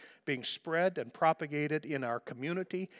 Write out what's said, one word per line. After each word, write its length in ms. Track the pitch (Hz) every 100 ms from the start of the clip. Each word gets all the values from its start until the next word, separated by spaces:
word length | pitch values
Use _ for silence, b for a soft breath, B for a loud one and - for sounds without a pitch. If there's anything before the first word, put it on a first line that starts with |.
| B B
being 180 | - 131
spread 540 | - - - 160 185 180
and 160 | 117
propagated 720 | - 160 160 151 147 147 151
in 180 | 143 139
our 160 | 123 120
community, 680 | - 120 143 180 185 185 185 B